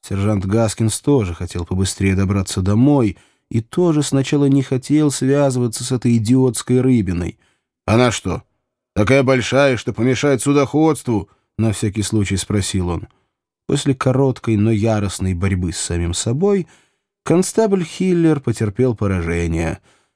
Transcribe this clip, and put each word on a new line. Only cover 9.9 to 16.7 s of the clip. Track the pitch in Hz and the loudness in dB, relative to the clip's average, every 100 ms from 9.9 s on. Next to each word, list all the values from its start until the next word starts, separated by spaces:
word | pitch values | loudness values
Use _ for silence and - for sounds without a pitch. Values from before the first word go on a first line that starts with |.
помешает | 107 120 127 147 135 | -2 0 0 0 0
судоходству?» — | 143 143 135 147 160 151 - 110 - _ _ - | 2 0 2 2 2 0 -2 -4 -4 _ _ -2
на | 110 | -2
всякий | 101 110 104 | 0 -4 -2
случай | 101 107 98 98 | -2 0 0 -2
спросил | - 104 95 98 87 | -2 -2 -2 -2 -2
он. | 87 - _ _ _ _ _ - | -6 -10 _ _ _ _ _ -4
После | 147 147 | -2 0
короткой, | 135 135 127 135 123 - 110 | -2 0 2 0 -2 -2 0
но | 107 | 2
яростной | 110 113 107 101 - 92 | 0 0 0 -2 -4 -4
борьбы | 90 98 92 90 | -2 -2 -2 -4
с | 80 | -6
самим | - 87 85 | -6 -4 -4
собой | 87 - 127 196 202 165 | -4 -4 -2 0 0 -4